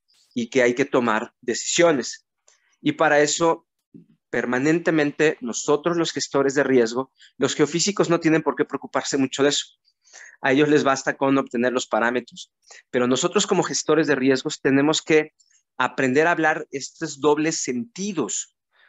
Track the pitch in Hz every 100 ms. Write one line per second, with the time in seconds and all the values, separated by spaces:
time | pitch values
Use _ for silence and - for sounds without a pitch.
0 | _ _ _ 123 117 131 123 123 135 139
1 | 120 107 117 _ - 110 - - 170 147
2 | 113 - _ _ _ _ _ _ 151 139
3 | 156 147 151 - 165 165 _ _ _ -
4 | - _ _ 123 120 123 143 170 170 160
5 | 147 - 156 - 120 107 - 147 170 170
6 | 160 - - 139 139 135 131 131 113 120
7 | 131 _ - - 135 - 147 170 202 202
8 | 160 165 165 160 147 131 139 139 - 135
9 | - 143 135 - 139 139 - _ _ _
10 | _ - - - 135 135 147 147 127 135
11 | - 131 135 135 135 120 123 123 - 110
12 | 113 123 - 180 - _ _ - _ 127
13 | 123 127 170 208 - 185 156 143 - 156
14 | 147 139 131 131 151 - 147 135 147 156
15 | - 156 156 _ _ _ _ - 127 -
16 | 131 131 165 165 156 156 - 139 - -
17 | 160 139 147 151 156 160 - 123 117 -
18 | 202 165 104 - - _ _ _